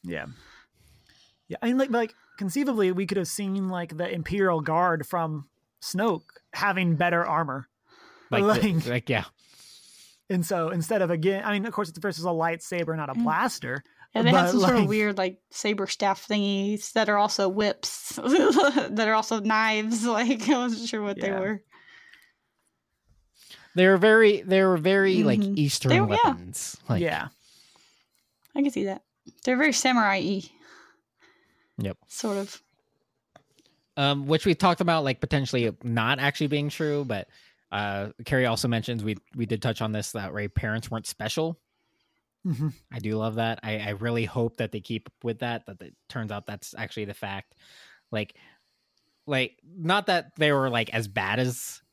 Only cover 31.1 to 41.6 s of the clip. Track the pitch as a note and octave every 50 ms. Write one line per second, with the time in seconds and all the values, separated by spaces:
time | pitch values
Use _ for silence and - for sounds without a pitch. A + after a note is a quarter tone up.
31.1 | _ _ _ _ _ _ _ _ _ _ _ _ _ - - F#2+ - _ _ _
32.1 | - - - A3 G3+ G3 G3+ G3 - - _ _ _ _ _ _ _ _ _ _
33.1 | _ _ _ _ _ - _ _ _ _ _ _ _ _ _ _ _ - C#3 C#3
34.1 | C#3+ C#3+ C#3 C#3 D#3+ D#3 - G3+ E3 - - F#3 F3 - F#3 F3 E3 D#3+ D3 C3+
35.1 | B2+ - - - D#3 C#3+ C#3 - - B2 A#2 A2 - _ - A#2 A#2 A#2 A2+ A#2+
36.1 | C#3+ C3 C3+ C#3+ - - D3+ C#3 D3 D3 D3 D3 - - D#3+ D3+ D3 D3 C#3+ B2+
37.1 | A2 G2 F#2 _ _ _ _ _ _ _ _ _ - G2+ G#2 G2+ G2 G2+ G2+ G#2+
38.1 | - - A#2 - C#3 C3 B2+ A#2+ A2+ A2 - B2 A#2 A2+ G#2+ - A#2+ A2+ G#2 A2
39.1 | G#2+ - _ _ - B2 A#2 G2+ A#2 G#2 - B2+ A2 - A2+ A2 G#2+ G#2+ G2 -
40.1 | - A2 G2 F2+ - G#2 G#2 G2 _ - - A2 A2 A2+ - - A#2 A2+ - -
41.1 | - _ G#2+ A2 - E3 D#3+ E3 E3 _